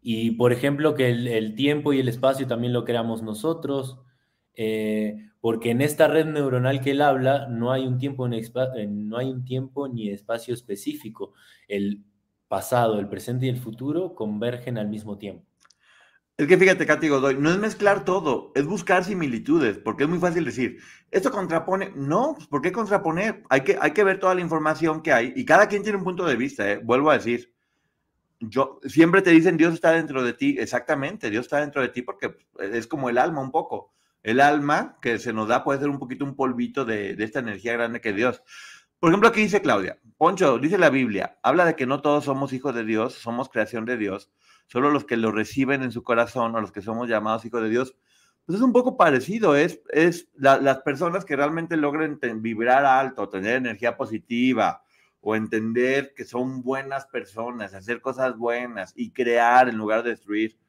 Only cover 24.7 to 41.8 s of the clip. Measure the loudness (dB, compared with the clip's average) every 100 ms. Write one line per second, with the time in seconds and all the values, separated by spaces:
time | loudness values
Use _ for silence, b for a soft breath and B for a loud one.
24.7 | 0 0 0 2 4 2 -4 4 6 6
25.7 | 2 -2 -2 -4 -2 -2 0 -2 -2 -2
26.7 | -2 2 2 4 2 2 -4 -6 _ _
27.7 | _ _ _ _ _ _ _ -6 -2 -2
28.7 | -2 -2 6 6 6 8 6 6 4 2
29.7 | 4 2 2 0 -2 -2 0 -2 -2 -2
30.7 | -4 -2 -2 -2 -6 -4 -4 -2 -2 -2
31.7 | -2 -2 -4 -10 -8 -8 -8 _ -10 -6
32.7 | -6 -6 -6 -2 2 2 0 -2 -4 -4
33.7 | -10 -12 _ _ _ 0 4 6 4 0
34.7 | 0 -2 _ -4 -4 -4 -4 0 0 0
35.7 | -2 -2 -4 -8 -8 -8 -2 -4 -2 -6
36.7 | -4 -4 -4 -4 -6 -4 -4 -6 -8 -6
37.7 | -2 -4 -4 -6 0 0 -2 B B B
38.7 | B B _ 2 6 4 4 2 2 2
39.7 | 2 0 -8 _ _ 2 4 2 4 2
40.7 | 4 4 4 0 -2 -4 _ 0 4 2
41.7 | 2